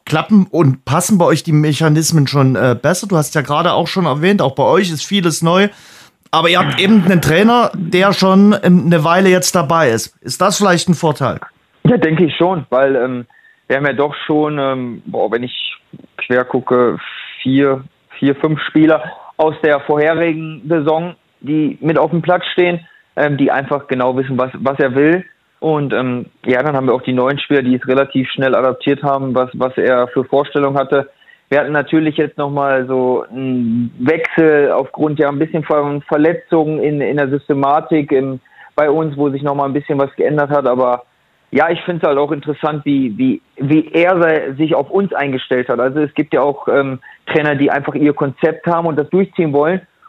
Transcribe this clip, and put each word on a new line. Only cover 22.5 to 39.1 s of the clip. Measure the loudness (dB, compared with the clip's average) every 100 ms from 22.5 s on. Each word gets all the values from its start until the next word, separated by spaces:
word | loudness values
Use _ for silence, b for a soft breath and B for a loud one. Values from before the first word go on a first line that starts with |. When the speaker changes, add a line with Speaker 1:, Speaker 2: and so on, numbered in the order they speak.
Speaker 2:
stehen, | 0 0 0 b b b -4
ähm, | -2 0
die | 0
einfach | 0 -2 -6 -4
genau | -2 -2 -2
wissen, | -2 -2
was, | -4
was | -4 -4 0
er | 0
will. | 2 2 2 -4 _ _ -8
Und, | -4 -2 -2
ähm, | -2 -2 -4 -8 _
ja, | -2 -2
dann | 0 -2
haben | 0
wir |
auch | 0
die | -2
neuen | -2 0 -2
Spieler, | 0 0
die | 2 0
es | 0
relativ | 0 0 -2 -4
schnell | -2 0
adaptiert | 2 0 -2 -2 -2
haben, | -2 -2 -2
was, | -2 -2
was | -2 -4 0
er | 0 2 0
für | -2
Vorstellungen | 0 0 0 -2 0 -2
hatte. | 0 -2 -2 b b b b
Wir | -2
hatten | 0
natürlich | -2 0 0 0 -2
jetzt | -4 -4
nochmal | -4 -2 0 0 0
so | 0 0 -2 -4
einen | -8 -4 -2 0 -2 -4 -4
Wechsel | -2 0 -2 2 4 4 2
aufgrund | 0 -2 -2 -2 0
ja | 0
ein | 0
bisschen | -2 -4
von | -2 0 0 -4
Verletzungen | -2 2 2 0 0 0 0 -2
in, | -2 -2
in | -2 0
der | -2
Systematik | -2 -2 0 2 0 0 -2 0
im, | 0 -2 -6 b b b
bei | -2 0
uns, | 0 -2